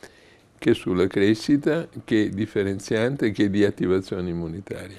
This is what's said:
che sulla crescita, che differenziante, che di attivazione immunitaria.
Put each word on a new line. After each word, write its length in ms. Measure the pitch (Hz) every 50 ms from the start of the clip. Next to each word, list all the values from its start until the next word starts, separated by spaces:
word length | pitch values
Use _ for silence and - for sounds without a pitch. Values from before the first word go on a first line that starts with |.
| - - _ _ - - _ _ _ _ _ -
che 140 | - 123 113
sulla 320 | - - - 92 90 92
crescita, 800 | 95 - 107 98 104 110 - - - 143 143 143 160 151 170 - - - 117 -
che 240 | - 120 107 104 90
differenziante, 1000 | 95 95 110 - - 107 98 98 98 95 - - 117 110 113 127 139 - 139 110
che 180 | 98 - 104 101
di 160 | 95 101 101
attivazione 640 | 101 - - - 90 92 95 95 - 104 92 90 90
immunitaria. 640 | 85 85 85 80 82 98 98 - - - 92 95 104